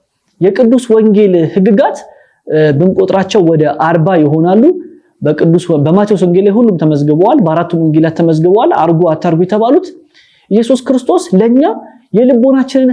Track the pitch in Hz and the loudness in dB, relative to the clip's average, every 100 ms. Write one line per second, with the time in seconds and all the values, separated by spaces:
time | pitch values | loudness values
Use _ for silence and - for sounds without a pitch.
0 | _ _ _ _ 175 214 233 247 240 220 | _ _ _ _ -2 0 2 0 0 0
1 | 220 202 202 180 160 - 190 202 330 - | 2 2 2 0 0 0 0 0 0 -6
2 | - - _ _ - 156 156 139 185 190 | -16 -20 _ _ -6 -2 0 0 0 0
3 | 190 190 185 220 165 165 151 - 160 170 | -2 -2 -2 0 2 0 0 -2 -2 0
4 | 160 180 151 160 170 196 294 359 - - | 0 0 0 0 0 2 2 0 -8 -20
5 | _ _ 143 151 160 170 175 160 143 185 | _ _ -4 -2 0 0 0 -2 0 0
6 | 208 196 180 175 202 202 233 170 156 147 | 0 0 0 2 2 2 0 0 0 0
7 | 147 151 202 302 170 160 170 170 160 156 | 0 0 2 2 0 -2 -2 -2 0 0
8 | 160 160 165 160 175 202 320 339 160 165 | 0 0 -2 0 2 2 0 0 0 0
9 | 175 156 175 160 180 214 226 311 381 - | 0 -2 -2 -2 -2 -2 0 0 -2 -12
10 | _ _ _ _ _ 202 233 262 - 262 | _ _ _ _ _ -2 0 -2 -2 -4
11 | 247 349 - 185 226 247 339 453 - - | -2 -2 0 0 2 2 0 -4 -12 -20
12 | _ 185 254 247 262 269 262 269 262 | _ 0 2 2 2 0 0 0 0